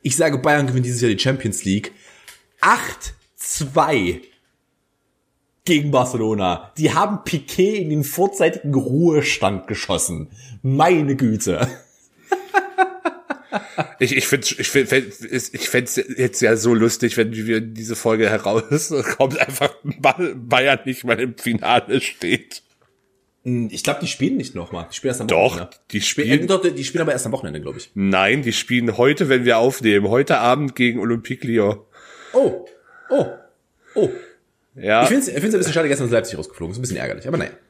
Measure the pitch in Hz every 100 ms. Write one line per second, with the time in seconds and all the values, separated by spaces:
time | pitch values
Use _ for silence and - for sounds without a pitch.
0 | 147 123 160 135 147 147 139 127 123 120
1 | 120 101 131 135 110 - 98 98 - -
2 | - - - - _ _ 175 240 - -
3 | - - _ - - - 139 151 147 139
4 | 90 - - _ _ _ _ _ _ _
5 | _ _ _ _ _ _ - 156 143 135
6 | 123 123 110 104 92 85 - - 151 147
7 | 202 208 - 156 - - 190 214 160 151
8 | 139 - 190 - 170 170 143 135 127 139
9 | 170 151 - - 98 98 - 104 - 87
10 | - 82 76 - - 113 131 135 165 175
11 | 143 131 123 107 98 82 - - _ _
12 | _ _ - 381 - 392 381 - 381 -
13 | 330 - - 285 - 214 - - - -
14 | 123 135 - 139 - - - 139 123 135
15 | 110 - 113 127 - 117 - 127 123 -
16 | - 131 123 - 113 113 113 113 117 -
17 | 120 - 110 110 110 110 113 110 110 110
18 | 117 110 107 107 98 110 - 147 - 147
19 | - - 135 151 127 139 143 - 143 -
20 | 135 147 175 131 120 127 135 135 131 127
21 | 123 113 127 113 120 113 - 120 - 135
22 | - - 85 104 - - _ _ _ _
23 | _ _ _ _ 127 123 113 - - 143
24 | - - 277 269 131 92 85 87 85 -
25 | 131 120 107 85 117 85 85 _ _ 104
26 | - - 131 147 175 190 175 143 135 170
27 | 156 123 113 127 82 76 71 67 - 101
28 | 98 95 98 135 123 - - 123 117 104
29 | 127 151 156 131 120 113 123 131 113 101
30 | 101 117 139 139 120 131 139 123 123 117
31 | 110 117 - 123 127 117 101 110 _ -
32 | - - - 254 233 - - - _ -
33 | - 277 - - _ _ _ _ _ -
34 | 156 - - _ _ _ _ - 98 110
35 | 127 269 262 147 208 208 165 160 156 139
36 | 120 117 - - - - 82 107 127 76
37 | 64 - 123 151 - -